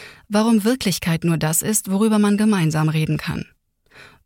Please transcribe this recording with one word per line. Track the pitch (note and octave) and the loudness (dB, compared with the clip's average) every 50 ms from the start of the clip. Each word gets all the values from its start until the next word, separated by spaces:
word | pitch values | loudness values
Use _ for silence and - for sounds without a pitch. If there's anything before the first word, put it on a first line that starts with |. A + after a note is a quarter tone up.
| - - - - - - | -14 -20 -20 -20 -8 -2
warum | G#3 G#3 G#3+ A#3 A3+ A3 F#3+ | 0 0 2 4 2 2 2
Wirklichkeit | A3 B3+ C4 - G3+ E3+ - - F3 E3 D#3+ - | 2 0 0 0 -2 -2 -2 -2 -2 -2 0 0
nur | E3+ E3 D#3 | 0 0 0
das | D#3 D#3 D#3+ - | 0 -2 -2 -2
ist, | - G#3 A3 - - F#3+ | -2 -2 -2 -2 -2 -2
worüber | F#3+ G3 A3 A3+ A3 G#3 | 0 0 2 2 2 2
man | G#3 G3+ G3+ G3+ | 2 2 2 2
gemeinsam | G#3+ A3 G#3+ F#3+ E3 D#3 D#3 D#3 D#3 D#3 | 2 2 2 2 2 0 0 0 0 0
reden | D#3 D#3+ D#3 D#3 D#3 D3 | 0 0 -2 -2 -2 -4
kann. | - - D3+ - - - _ _ _ _ _ _ _ _ _ - - - - _ _ | -4 -6 -8 -8 -10 -12 _ _ _ _ _ _ _ _ _ -20 -20 -20 -20 _ _